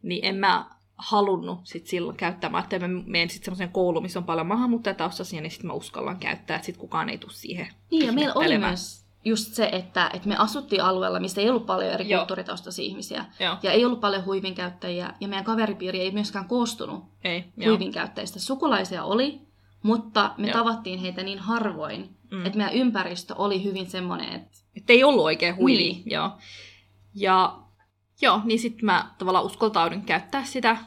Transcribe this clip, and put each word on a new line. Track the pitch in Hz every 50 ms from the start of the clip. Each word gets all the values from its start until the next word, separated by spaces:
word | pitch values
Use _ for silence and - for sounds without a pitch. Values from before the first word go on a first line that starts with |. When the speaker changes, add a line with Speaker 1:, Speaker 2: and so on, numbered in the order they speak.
Speaker 1:
niin | - 170 180 - -
en | 190 190
mä | 196 196 190 180 180 - - - _ _ _ _ -
halunnut | - - 220 208 202 196 190 175 175 180 180 180 -
sit | - - 170 - -
silloin | - 175 175 160 - -
käyttää. | 196 180 180 180 - 165
Mä | 170 170
ajattelin, | 175 - 202 185 180
että | 180 180 180
mä | 180 -
menen | 185 170 170 170
sit | - - -
semmoiseen | - 185 180 208 175
kouluun, | 180 196 185 180 170 160 -
missä | 185 - 185
on | 175
paljon | 175 165 165 165 170
maahanmuuttajataustaisia, | 202 233 247 247 233 233 233 208 190 - 165 180 180 - 185 180 190 160
niin | 151 156
sit | - - -
mä | 170 139
uskallan | 139 - - - - - - 175 185
käyttää, | 190 - - - - - 156
että | 156 -
sit | - 175 -
kukaan | - - - 170 160 -
ei | - -
tuu | - -
siihen | - - - - - 175 - - - _ _ _
Speaker 2:
Niin, | - 320 302
ja | 240 226
meillä | 277 302 277 -
oli | - 311
Speaker 1:
ihmettelemään. | 339 277 208 202 -
Speaker 2:
myös | 175 180 - - - - _ _ _ _ _
just | 214 226 214 - - -
se, | - 226 -
että, | - 185 180 - - 185 175 - -
että | 180 - 208
me | 208 -
asuttiin | 208 214 - 285 277 - 208 190 185
alueella, | 185 185 185 185 185 180 180
missä | 180 190 185 202
ei | 202 226
ollut | 254 233 233
paljon | - - 185 190 185
eri | - - 185 202
Speaker 1:
Joo. | 202 175
Speaker 2:
kulttuuritaustaisia | 165 - 190 185 185 - - 180 - 185 180 185 -
ihmisiä. | - 190 208 - - - - - - - -
Speaker 1:
Joo. | 190 175 175 185 -
Speaker 2:
Ja | 196
ei | 170 214 240
ollut | 247 247 233
paljon | 226 202 196 196 180
huivin | 190 196 196 196 190 185
käyttäjiä, | 180 180 180 180 180 - 180 175 175 180 - - -
ja | - 196
meidän | 202 196 196
kaveripiiri | 226 226 226 220 208 202 - 185 185 185 190
ei | 180 190
myöskään | 190 208 208 208 - 202 185 180
koostunut | 233 247 240 226 - - 151 131 143 180 - - _ _ -
Speaker 1:
Ei, | 190 170 175 180 - _ -
joo. | - 220
Speaker 2:
huivin | 220 190 185 190
käyttäjistä. | - - - - - 196 - 180 - 190
Sukulaisia | - - 269 269 - 302 247 196 190 185 196 175 -
oli, | - 196 226 262 294 285 - - _ _ _ _ _ _ _ -
mutta | 208 226 233 220 - - 220 208 208 - -
me | 208 208
Speaker 1:
Joo. | -
Speaker 2:
tavattiin | 233 233 226 226 226 - 190 185 185
heitä | 185 185 175 185 185
niin | 196 196 190
harvoin, | 190 196 233 233 214 208 175 156 156 147 104 170 190 190 - _ _ _
Speaker 1:
Mm. | 196 190 180
Speaker 2:
että | 190 202 214
meidän | 208 190 -
ympäristö | 240 262 247 214 196 180 170 175 180 - - -
oli | - 196 202 202 190 190
hyvin | 202 190 190 185 180
semmoinen, | - 185 180 180 180 175 - - -
että | - - - _ - _ _ _
Speaker 1:
Että | - - - 240
ei | 247 262
ollut | 294 285 220 156
oikein | 156 156 - - 175 -
huivi, | 185 247 269 254 202
Speaker 2:
Niin. | 175 - - - -
Speaker 1:
joo. | - - 156 160 - - - - - - - - - - _ _ _ _ _ _ _ _
Ja | 202 202 190 185 185 185 - - - - _ _ _ _ _ _ _ _ _ _ _
joo, | - 262 185 208 208
niin | 226 220 233
sit | 233 233 233 -
mä | 226 208 185 170 - - - _
tavallaan | 185 185 185 185 -
uskaltaudun | 180 - - - 220 208 175 165 170 - 180
käyttää | 208 - 156 165 165 - - 277 262
sitä. | - - 262 240 226 226 226 -